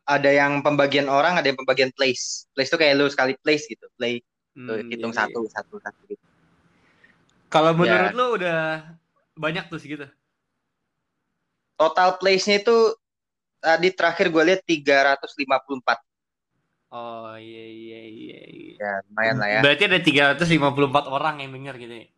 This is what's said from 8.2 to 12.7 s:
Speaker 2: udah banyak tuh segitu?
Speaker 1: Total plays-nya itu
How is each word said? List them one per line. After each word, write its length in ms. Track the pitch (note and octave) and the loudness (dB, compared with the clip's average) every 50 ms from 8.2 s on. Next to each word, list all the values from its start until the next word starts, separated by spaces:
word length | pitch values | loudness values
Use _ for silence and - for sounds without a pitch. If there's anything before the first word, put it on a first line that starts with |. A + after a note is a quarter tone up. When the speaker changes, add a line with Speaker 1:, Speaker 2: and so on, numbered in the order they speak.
| B3+ B3 A#3 G3+ | -2 0 0 -2
Speaker 2:
udah 500 | F3+ F3 E3 D#3+ D#3+ D#3 D#3 D#3 D#3 E3 E3 _ _ _ _ _ _ _ _ | -2 -2 -2 -2 -2 -4 -6 -8 -10 -18 -20 _ _ _ _ _ _ _ _
banyak 340 | - D3+ D#3 E3 F#3+ F3+ - | -6 -6 -4 -4 -6 -8 -10
tuh 80 | E3 D3 | -14 -14
segitu? 300 | C3 C3+ D3+ C#3+ C#3+ B2+ _ _ _ _ _ _ _ _ _ _ _ _ _ _ _ _ _ _ _ _ _ _ _ _ _ _ _ _ _ _ _ _ _ - | -12 -12 -14 -14 -14 -18 _ _ _ _ _ _ _ _ _ _ _ _ _ _ _ _ _ _ _ _ _ _ _ _ _ _ _ _ _ _ _ _ _ 0
Speaker 1:
Total 380 | D3+ D#3+ - F3+ F3+ F#3 F#3 F#3 | 0 2 4 4 2 2 2 0
plays-nya 400 | F#3 G3 F#3+ F#3+ - G#3 G3+ G3+ | 0 0 2 2 2 0 0 2
itu 160 | G3+ A#3 | 2 2